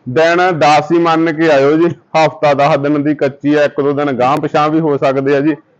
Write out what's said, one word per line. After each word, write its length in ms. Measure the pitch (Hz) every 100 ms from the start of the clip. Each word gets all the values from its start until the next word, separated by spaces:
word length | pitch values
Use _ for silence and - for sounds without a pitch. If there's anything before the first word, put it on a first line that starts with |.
| -
ਦਿਨ 500 | 127 165 170 180 170
ਦਸ 340 | 147 147 147
ਹੀ 60 | 170
ਮੰਨ 340 | 170 160 165
ਕੇ 180 | 151 160
ਆਇਓ 260 | 143 139 156
ਜੀ, 120 | 170
ਹਫ਼ਤਾ 640 | - _ 165 156 151 151
ਦਸ 220 | 135 143 156
ਦਿਨ 260 | 139 151
ਦੀ 120 | 143
ਕੱਚੀ 400 | 147 143 135 143
ਆ, 80 | 147
ਇੱਕ 180 | 147 -
ਦੋ 120 | 143
ਦਿਨ 200 | 143 143
ਗਾਂਹ 240 | 123 123 151
ਪਿਛਾਂਹ 320 | 151 156 151
ਵੀ 120 | 156
ਹੋ 160 | 160 143
ਸਕਦੇ 400 | 143 135 139 143
ਆ 40 |
ਜੀ। 160 | 147 147 _